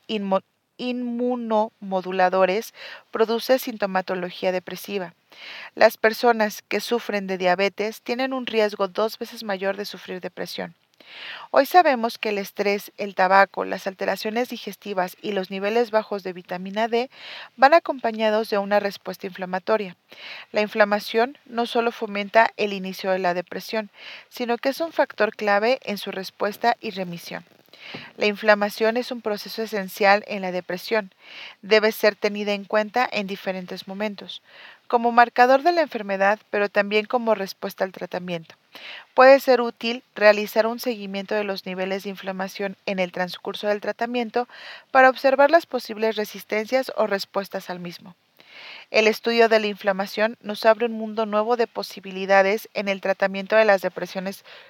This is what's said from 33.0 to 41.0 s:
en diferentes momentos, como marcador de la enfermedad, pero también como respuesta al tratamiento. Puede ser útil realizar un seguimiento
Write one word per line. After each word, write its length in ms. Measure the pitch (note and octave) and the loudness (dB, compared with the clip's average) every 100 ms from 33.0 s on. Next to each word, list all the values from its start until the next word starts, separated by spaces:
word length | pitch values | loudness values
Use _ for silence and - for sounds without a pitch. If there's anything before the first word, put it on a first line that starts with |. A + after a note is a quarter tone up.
| B3 | -2
en 160 | - F#3+ | -2 -6
diferentes 600 | G3 - F#3 F3+ F#3 - | -6 -6 -8 -8 -12 -12
momentos, 540 | F#3+ G#3+ G3 F#3+ - _ - - - - | -8 -6 -8 -16 -18 _ -20 -20 -18 -2
como 260 | A#3+ A#3+ | 0 4
marcador 500 | A#3 A#3+ - B3 C4+ | 6 6 6 6 6
de 100 | D#4 | 4
la 100 | F4 | 2
enfermedad, 560 | D4 A#3+ G3+ G3 G3 A3 - | 0 -4 -4 0 2 2 -2
pero 180 | G#3+ G3+ | -2 0
también 380 | G#3 G3+ G#3+ G#3+ | 0 2 0 0
como 280 | B3 A3+ | -2 0
respuesta 500 | G#3 G3 - G3 - | 0 -2 -8 -10 -6
al 80 | F#3+ | -6
tratamiento. 640 | - F3+ F#3 F3+ E3+ D#3+ - _ - - - - | -6 -10 -8 -6 -8 -10 -20 _ -20 -18 -18 -2
Puede 240 | - B3+ C#4 | 8 10 10
ser 200 | C4 A#3+ | 8 2
útil 420 | A#3 - A3+ B3 _ | 2 -4 -6 -6 _
realizar 520 | - G#3 G#3 G#3 A3+ A3 | 4 6 6 2 0 0
un 140 | A#3+ | 0
seguimiento 540 | B3+ G#3+ | -4 -6